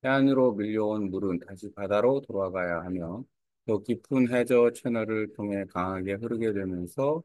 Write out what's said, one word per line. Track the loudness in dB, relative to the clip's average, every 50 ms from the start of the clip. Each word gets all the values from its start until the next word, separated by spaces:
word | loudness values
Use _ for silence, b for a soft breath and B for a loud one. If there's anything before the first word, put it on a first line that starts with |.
| 2
해안으로 | 2 4 4 6 6 6 6 4 4 4
밀려온 | 2 -2 -2 0 0 0 0 0 -2 -2 -2
물은 | -2 -2 -2 0 -2 -2
다시 | -4 -8 -16 -14 -14 -16 -10
바다로 | -8 -4 0 2 4 4 4 2 2
돌아가야 | -2 -4 -4 -2 -2 -2 -2 -2 -2 -2 -2 -4 -4
하며 | -4 -6 -6 -4 -6 -8 -10 -10 _ _ _ _ _ _ _ _
더 | -2 -2 -2 0
깊은 | -2 -4 -4 _ -2 2 2 2 4 4
해저 | 0 2 4 4 6 6 4 2
채널을 | 0 -4 -4 -2 -2 -2 -2 -2 -2 -2 -4 -6
통해 | -8 -6 -4 -2 -4 -4 -4
강하게 | -4 -4 -4 -2 -4 -4 -4 -4 -4
흐르게 | -4 -4 -4 -4 -2 -2 -2 -2
되면서 | -2 -4 -4 -4 -4 -6 -8 -4 -2 0 0 0 -2 -4